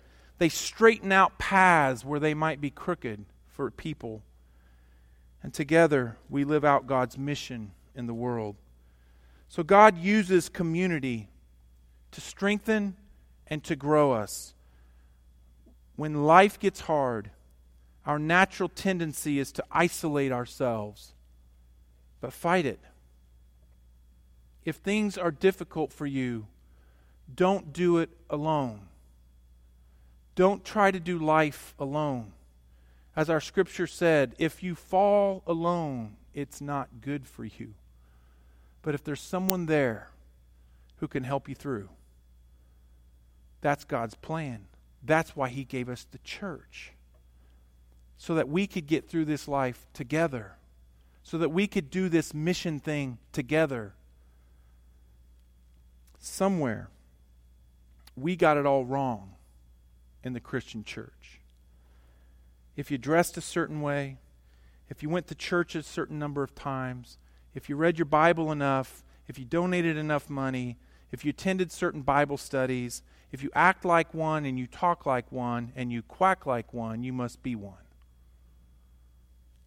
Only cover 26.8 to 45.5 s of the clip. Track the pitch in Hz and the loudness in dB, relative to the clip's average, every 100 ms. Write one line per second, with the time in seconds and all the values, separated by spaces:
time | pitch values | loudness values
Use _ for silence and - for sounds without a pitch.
26.8 | - - - - - 127 185 196 156 143 | -20 -20 -20 -20 -8 0 2 2 -4 0
27.8 | 175 170 165 - - 151 156 151 131 107 | 2 4 0 -6 -8 -4 0 0 -2 -6
28.8 | 90 - - - - - - - - - | -16 -20 -20 -20 -20 -20 -20 -20 -20 -20
29.8 | - - - - _ - 185 196 - 214 | -20 -20 -20 -20 _ 2 2 2 -2 2
30.8 | 196 190 170 175 156 156 151 - - - | 2 2 -2 -2 4 4 2 -2 -14 -10
31.8 | 139 147 147 127 107 - _ _ _ - | -6 -2 -2 -4 -8 -18 _ _ _ -20
32.8 | - - _ - 156 160 - - 175 - | -20 -20 _ -2 0 0 0 0 0 -2
33.8 | 165 - 170 151 127 - 160 - 180 165 | -6 0 4 4 2 0 -2 -2 -8 -8
34.8 | - 185 202 202 196 190 - 165 170 175 | 0 2 6 6 4 0 -2 -2 0 0
35.8 | 156 127 110 101 - 147 143 - 143 143 | -2 -6 -8 -14 -14 -10 -10 -10 -6 -6
36.8 | 127 117 131 147 127 - 113 - 110 104 | -6 -10 -8 -8 -10 -14 -14 -12 -16 -18
37.8 | - - _ _ _ _ - - - _ | -20 -20 _ _ _ _ -20 -20 -20 _
38.8 | 156 143 - 143 - 185 190 185 160 156 | -6 -6 -6 -10 -6 -2 2 2 2 2
39.8 | 131 110 - - - _ - - - - | 2 -2 -10 -20 -20 _ -20 -20 -20 -20
40.8 | - - 151 143 127 139 135 135 143 113 | -20 -12 -8 -6 -4 -6 -6 -12 -8 -8
41.8 | 92 - _ _ _ - - - _ _ | -8 -18 _ _ _ -20 -20 -20 _ _
42.8 | - - - - _ - - - 151 143 | -20 -20 -20 -20 _ -20 -20 -4 -2 -2
43.8 | - 131 113 - - 160 147 113 95 - | -4 -4 -4 -8 -10 -8 -8 -10 -16 -20
44.8 | _ _ 117 156 160 147 127 | _ _ 0 0 0 -4 -4